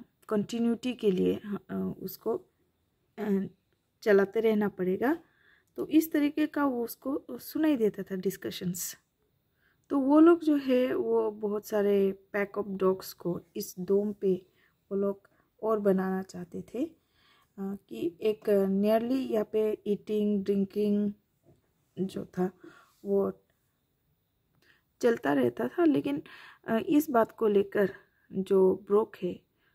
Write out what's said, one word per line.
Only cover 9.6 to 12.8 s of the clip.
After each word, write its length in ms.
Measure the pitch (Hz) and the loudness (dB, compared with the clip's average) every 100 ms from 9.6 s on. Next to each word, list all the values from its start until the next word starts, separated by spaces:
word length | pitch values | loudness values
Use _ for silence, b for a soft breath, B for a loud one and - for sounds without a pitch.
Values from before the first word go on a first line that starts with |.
| _ _ - | _ _ -6
तो 100 | 285 | -2
वो 200 | 269 302 | 4 8
लोग 200 | 330 339 | 8 6
जो 160 | 311 294 | 4 0
है 400 | 269 254 254 - | 2 2 2 0
वो 360 | 226 226 220 | 0 0 -2
बहुत 340 | 214 214 208 - | -4 -4 -6 -4
सारे 540 | 214 202 202 196 190 _ 202 | 0 2 2 2 -2 _ -6
pack 300 | 202 208 202 | -6 -6 -6
of 120 | |
dogs 360 | 190 | 0